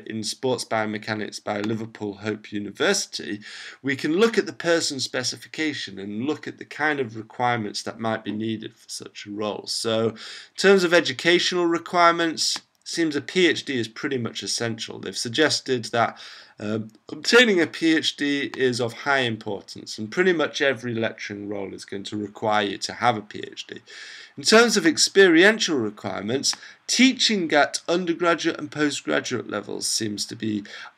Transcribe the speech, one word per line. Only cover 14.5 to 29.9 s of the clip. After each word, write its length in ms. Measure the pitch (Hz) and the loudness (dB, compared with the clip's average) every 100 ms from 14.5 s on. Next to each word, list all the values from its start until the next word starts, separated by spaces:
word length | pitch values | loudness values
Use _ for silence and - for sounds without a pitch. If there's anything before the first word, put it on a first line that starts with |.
| - 117 113 - 113 | -4 -4 -4 -8 -10
They've 160 | 92 98 | -10 -6
suggested 720 | 123 117 151 131 - 123 110 | -4 2 2 2 -2 -4 -2
that, 340 | 120 110 - - - - - | 0 0 -2 -18 -20 -20 -12
uh, 180 | 107 110 110 - - | -6 -6 -6 -14 -16
obtaining 520 | 151 151 233 233 185 | -8 4 6 6 6
a 60 | 156 | 2
P 300 | - 160 160 | 2 2 2
H 200 | 127 - | 0 -2
D 360 | 143 139 135 - | -2 -2 -4 0
is 240 | 131 120 | 0 2
of 120 | 117 | -2
high 300 | 117 143 135 | -4 0 2
importance, 760 | 120 107 107 98 - - - - | 2 -2 -6 -8 -10 -16 -14 -10
and 100 | 107 | -6
pretty 240 | 170 185 | 2 2
much 300 | 170 143 - | 4 0 2
every 320 | 139 123 123 | 0 0 -4
lecturing 540 | 113 113 - - 101 101 | -2 -2 -4 -10 -8 -8
role 260 | 104 95 | -8 -8
is 100 | 95 | -12
going 200 | - 101 | -12 -10
to 120 | 98 104 | -8 -6
require 480 | 101 - 110 104 | -6 -4 0 2
you 140 | 104 92 | 2 -2
to 140 | - | -8
have 240 | 92 120 107 | 0 2 2
a 60 | |
P 180 | 104 - | -4 -12
H 260 | - - - | -12 -14 -14
D. 140 | - - - - - - - | -16 -18 -20 -18 -18 -18 -4
In 80 | |
terms 320 | 135 220 233 208 | 6 8 8 4
of 100 | 165 | 4
experiential 920 | 147 - 196 190 160 196 220 - 143 | 4 4 8 8 10 8 6 0 0
requirements, 800 | 107 - 101 95 101 131 - - - - - | -2 -4 -8 -6 -2 -2 0 -4 -10 -16 -2
teaching 640 | - 262 - - 208 160 | 4 4 6 2 2 2
at 280 | 151 139 - - | 4 4 0 -2
undergraduate 680 | 175 175 160 175 160 160 - | -2 0 0 2 2 0 -4
and 140 | 147 | -6
postgraduate 800 | - 147 131 139 147 131 123 - | 0 0 0 0 0 0 -4 -4
levels 380 | 104 - 101 | -6 -6 -6
seems 360 | - | -4